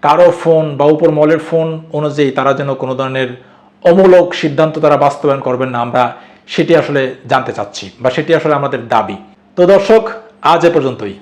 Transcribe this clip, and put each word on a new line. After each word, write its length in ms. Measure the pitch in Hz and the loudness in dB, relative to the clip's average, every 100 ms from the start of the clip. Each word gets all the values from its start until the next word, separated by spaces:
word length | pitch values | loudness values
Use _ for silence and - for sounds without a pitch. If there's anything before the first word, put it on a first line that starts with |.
| 143 | 2
কারো 220 | 156 175 - | 4 4 4
ফোন 220 | 165 160 156 135 | 2 2 0 0
বা 80 | 147 | 2
উপর 140 | 156 165 151 | 4 2 2
মহলের 260 | 151 160 156 | 2 2 0
ফোন 200 | 165 160 160 160 151 | -4 -2 -6 -8 -6
অনুযায়ী 320 | 151 139 139 131 | -4 -2 -2 0
তারা 140 | 135 135 | -2 -2
যেন 120 | 139 135 | -4 -6
কোনো 120 | 131 127 | -6 -6
ধরনের 300 | 131 131 127 123 - _ _ _ | -6 -4 -6 -8 -20 _ _ _
অমূলক 420 | 180 175 190 180 175 - | 2 4 6 6 4 -2
সিদ্ধান্ত 340 | 160 139 156 156 | -4 -2 -2 0
তারা 120 | 151 143 | 0 2
বাস্তবায়ন 360 | 143 143 147 139 131 | 0 0 -2 -2 -4
করবেন 240 | 127 127 | -4 -4
না, 60 | 120 120 | -4 -4
আমরা 160 | 123 120 - - - _ | -2 -2 -4 -20 -20 _
সেটি 200 | - 165 165 | -4 2 2
আসলে 220 | 135 143 131 131 - | 2 -2 -4 -8 -4
জানতে 220 | 135 127 117 | -4 -2 -8
চাচ্ছি 280 | 104 - 98 - | -10 -12 -18 -6
বা 60 | 123 127 | -4 -4
সেটি 140 | 151 160 | 0 0
আসলে 160 | 156 143 | 0 -2
আমাদের 200 | 139 127 117 | -2 -6 -2
দাবি। 220 | 123 - 190 - _ _ - | -2 -2 -8 -14 _ _ 0
তো 60 | 180 | 4
দর্শক, 300 | 196 - 226 220 - - _ 143 | 4 4 2 2 -12 -18 _ 0
আজ 100 | 165 170 | 2 2
এ 20 | |
পর্যন্তই। 400 | 165 135 120 107 98 | 0 -2 -6 -12 -12